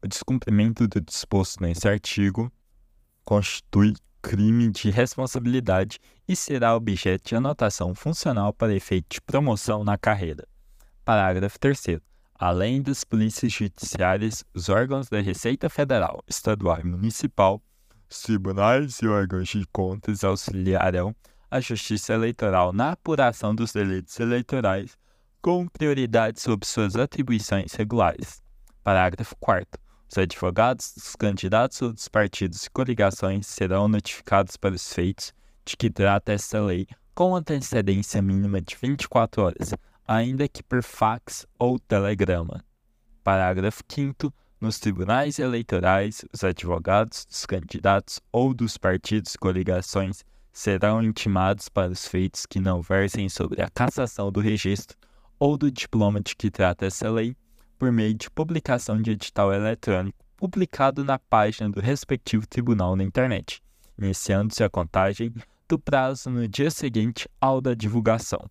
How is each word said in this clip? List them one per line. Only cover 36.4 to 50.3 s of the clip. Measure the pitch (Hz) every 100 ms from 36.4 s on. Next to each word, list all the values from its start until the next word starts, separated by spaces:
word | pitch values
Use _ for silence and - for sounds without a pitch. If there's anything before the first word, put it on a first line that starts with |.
| - 107
lei | 98 90 92 - _
com | - 180
antecedência | 180 160 147 131 123 98 98 101 110
mínima | 98 98 101 98
de | 87 -
vinte | 123 143
e | -
quatro | 123 113 -
horas, | 95 - - - _ _ -
ainda | 110 117 131 143
que | -
por | - 127
fax | 120 - 110 120 - - - _
ou | 123 123
telegrama. | _ 104 98 104 95 87 82 92 - _ _ _ _ -
Parágrafo | - 98 92 92 95 -
quinto. | - - 139 135 147 - _ _
Nos | 110 101
tribunais | 107 92 92 120 147 147
eleitorais, | 127 117 117 92 87 98 101 107 -
os | -
advogados | 95 87 85 85 82 101 110 -
dos | - -
candidatos | - 95 - 95 90 98 - - _
ou | 117 131
dos | 123 117 -
partidos | 101 92 - 107 92
e | -
coligações | 95 90 92 92 92 101 95 98 -